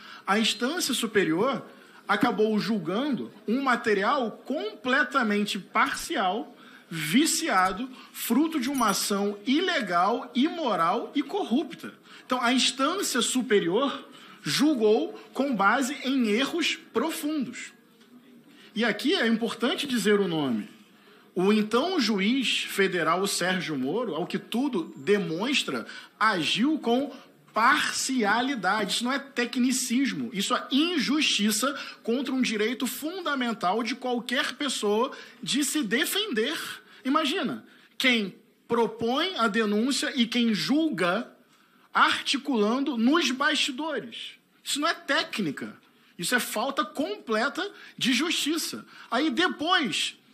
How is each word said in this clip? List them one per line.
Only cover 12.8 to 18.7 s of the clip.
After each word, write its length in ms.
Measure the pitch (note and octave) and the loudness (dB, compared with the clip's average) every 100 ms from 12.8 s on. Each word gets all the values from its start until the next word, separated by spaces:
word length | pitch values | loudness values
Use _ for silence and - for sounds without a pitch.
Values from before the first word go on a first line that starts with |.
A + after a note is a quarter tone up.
| C#4 F#4+ E4 B3 | 0 0 -2 0
superior 840 | - C4 G#3 G3+ E3+ G3+ C#4 - - - - - | 0 0 2 2 4 0 0 -4 -12 -20 -20 -10
julgou 720 | D#3+ C#3+ D4 C4 G#3+ A3+ D#4+ - - | -4 2 2 4 4 4 2 -6 -10
com 220 | - C#4 G#3+ | -4 0 4
base 400 | G3 B3 B3+ C#4+ | 4 4 0 -4
em 240 | B3+ C4+ A3 | 0 2 2
erros 480 | G#3+ C4+ E4+ D4 - - | 2 0 0 -2 -4 -4
profundos. 800 | A#3 D#4+ D#4 D4 D#4 D3+ - - - _ _ - - - - - - - | -2 -2 -2 -4 -2 -4 -8 -16 -20 _ _ -20 -20 -20 -20 -20 -20 -10